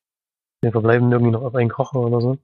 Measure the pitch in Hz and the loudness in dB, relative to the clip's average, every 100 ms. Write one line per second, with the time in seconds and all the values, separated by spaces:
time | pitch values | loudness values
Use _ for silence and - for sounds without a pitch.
0 | _ _ _ _ _ _ 120 110 110 120 | _ _ _ _ _ _ -2 0 2 2
1 | 123 123 120 113 127 127 117 - - 131 | 4 2 2 0 -2 -2 -2 -2 -4 -2
2 | 120 120 120 139 | -2 0 -2 -4